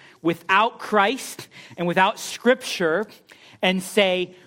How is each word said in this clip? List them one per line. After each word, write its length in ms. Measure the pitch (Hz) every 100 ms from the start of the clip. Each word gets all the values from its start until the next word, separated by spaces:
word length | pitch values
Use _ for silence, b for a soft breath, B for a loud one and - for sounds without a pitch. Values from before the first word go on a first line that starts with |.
| B B
without 560 | 160 170 - 190 226 -
Christ 680 | - 208 202 262 - - - B B -
and 100 | 175
without 320 | 170 190 -
Scripture 880 | - - 233 254 - - 165 170 214 B B B B B
and 220 | 185 185
say, 520 | 180 - 190 185 180 B